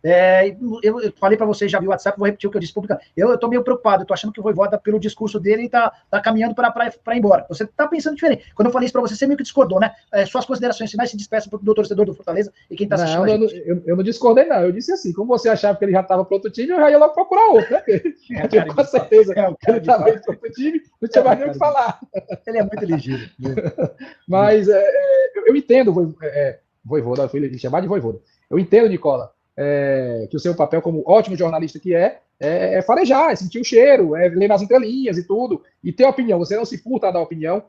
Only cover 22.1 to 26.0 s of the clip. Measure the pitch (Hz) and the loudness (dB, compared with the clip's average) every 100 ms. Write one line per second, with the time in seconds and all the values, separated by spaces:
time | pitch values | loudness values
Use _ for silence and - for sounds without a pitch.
22.1 | 190 - 185 - 226 202 208 196 160 131 | -14 -12 -14 -6 -4 -4 -4 -4 -4 -4
23.1 | 131 113 - 131 135 170 - - - 262 | -10 -10 -12 -8 -6 -6 -6 -8 -8 -20
24.1 | - - 190 208 214 196 196 587 554 554 | -20 -4 2 4 4 4 2 2 0 2
25.1 | 539 523 403 453 277 - 254 233 180 | 2 2 0 2 0 2 4 4 0